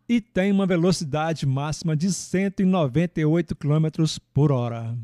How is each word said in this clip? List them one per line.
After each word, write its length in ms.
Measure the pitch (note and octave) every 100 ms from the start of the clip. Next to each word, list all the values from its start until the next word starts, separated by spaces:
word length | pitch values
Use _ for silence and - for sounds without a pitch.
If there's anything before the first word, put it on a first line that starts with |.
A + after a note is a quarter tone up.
| -
e 140 | A#3
tem 300 | - F#3 G3
uma 160 | G3 F#3+
velocidade 800 | F3+ F3+ - D#3 D3+ D#3+ D#3 C#3
máxima 520 | C3 D3 D3 E3 D#3
de 160 | F#3+
cento 480 | F3 - F3+ G3 G3
e 40 | F#3
noventa 540 | F#3 C#3+ C3+ F3 -
e 60 | D3+
oito 300 | E3 E3 -
quilômetros 600 | C#3+ D#3 D#3+ D#3+ D#3+ -
por 320 | _ C3 D3+
hora. 460 | C3 A#2+ A#2 A2+ A#2